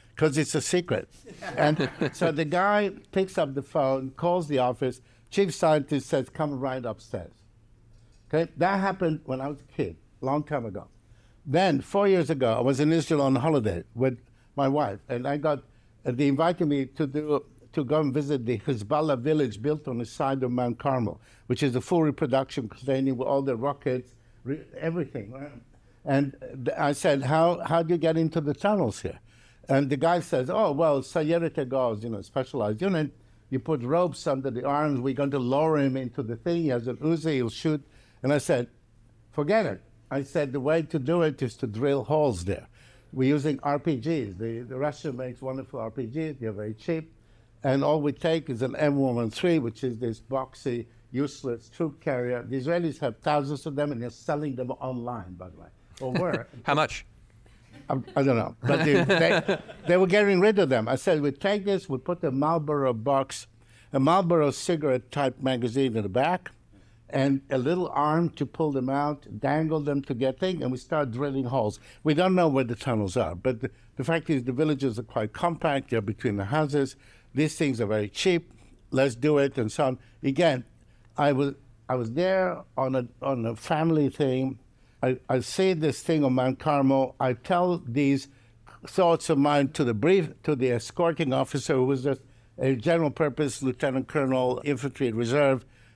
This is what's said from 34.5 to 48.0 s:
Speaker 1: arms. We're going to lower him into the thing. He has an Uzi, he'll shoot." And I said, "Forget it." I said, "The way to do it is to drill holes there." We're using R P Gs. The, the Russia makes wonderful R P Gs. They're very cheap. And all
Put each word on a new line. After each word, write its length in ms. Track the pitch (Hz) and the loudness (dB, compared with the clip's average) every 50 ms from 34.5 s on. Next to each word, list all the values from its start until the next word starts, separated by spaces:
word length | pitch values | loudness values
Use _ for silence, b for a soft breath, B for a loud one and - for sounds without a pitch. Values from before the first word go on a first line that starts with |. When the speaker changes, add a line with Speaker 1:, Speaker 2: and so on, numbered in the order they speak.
| 120 120 127 | -4 -4 -2
Speaker 1:
arms. 340 | 143 143 143 151 151 143 131 | -2 0 0 0 0 0 0
We're 140 | 123 139 135 | 0 -2 0
going 180 | 135 143 139 | 0 -2 0
to 80 | 139 139 | 0 0
lower 380 | 123 120 131 143 156 160 156 147 | 0 0 2 2 2 2 2 2
him 180 | 139 135 131 | 2 2 0
into 280 | 135 131 127 117 - 123 | -2 -4 -6 -6 -8 -6
the 140 | 110 120 113 | -6 -6 -6
thing. 260 | - 175 170 170 165 | -2 -2 0 0 0
He 60 | 151 | 0
has 180 | 127 120 113 127 | 0 0 -2 -4
an 100 | 120 - | -6 -4
Uzi, 360 | 135 156 170 160 147 160 151 | -2 0 0 0 0 0 0
he'll 140 | 131 123 113 | 0 0 -2
shoot." 340 | 113 - - 160 151 147 - - b b b b b b b | -4 -2 -2 0 0 -2 -4 -10 b b b b b b b
And 100 | 131 147 | 0 2
I 60 | 143 | 2
said, 300 | - - 160 123 120 - _ _ _ _ _ _ - - _ _ _ _ | 2 2 0 0 0 -4 _ _ _ _ _ _ -20 -20 _ _ _ _
"Forget 360 | - - 147 147 208 226 208 135 | -6 -4 0 2 2 2 2 0
it." 140 | 98 87 - - - - _ - | -4 -6 -10 -18 -20 -20 _ -8
I 140 | 131 139 139 | -6 -6 -4
said, 300 | 139 - 165 147 135 127 | -4 -2 -2 -2 -2 -2
"The 80 | 139 | -4
way 200 | 127 143 156 165 156 | -2 0 0 0 0
to 140 | - - 156 | -2 -4 -4
do 260 | 127 131 170 175 165 | -2 0 2 2 2
it 180 | 156 139 - | 0 0 -2
is 140 | 135 120 - - | -4 -6 -6 -6
to 100 | - 113 | -8 -6
drill 380 | 104 107 131 143 139 139 120 | -4 -2 0 0 0 0 0
holes 400 | - 151 156 151 139 110 87 87 | 0 0 2 2 2 0 -2 -2
there." 220 | 92 95 - - - b b b b b b b b | -4 -4 -6 -6 -14 b b b b b b b b
We're 180 | b 127 131 131 | b 0 2 2
using 300 | 147 151 135 156 143 - - | 2 2 0 -2 -2 -2 -2
R 160 | 143 143 147 | -2 -2 -2
P 180 | 147 175 151 123 | 0 -2 -2 -2
Gs. 380 | 110 156 170 151 117 101 92 | -2 -2 -2 -2 -4 -6 -8
The, 240 | 87 113 113 113 113 | -8 -8 -8 -8 -8
the 160 | 123 117 131 127 | -10 -10 -8 -4
Russia 340 | 143 147 139 - - 156 | -4 -4 -4 -6 -8 -8
makes 300 | 127 123 131 127 123 123 | -8 -6 -8 -10 -10 -10
wonderful 380 | 135 131 131 135 127 - - 127 | -8 -8 -8 -8 -10 -10 -10 -8
R 120 | 113 110 | -8 -8
P 140 | 107 135 127 | -8 -8 -8
Gs. 340 | 110 127 156 160 160 143 123 | -8 -6 -6 -6 -6 -8 -8
They're 120 | 120 110 | -8 -8
very 220 | 104 98 107 107 110 | -6 -6 -8 -8 -10
cheap. 380 | 110 - - 170 160 160 - - - b b b b b b b b - | -8 -6 -6 -6 -6 -6 -10 -18 -20 b b b b b b b b -2
And 200 | 135 131 139 139 | 0 2 2 2
all 180 | 143 151 156 | 2 2 2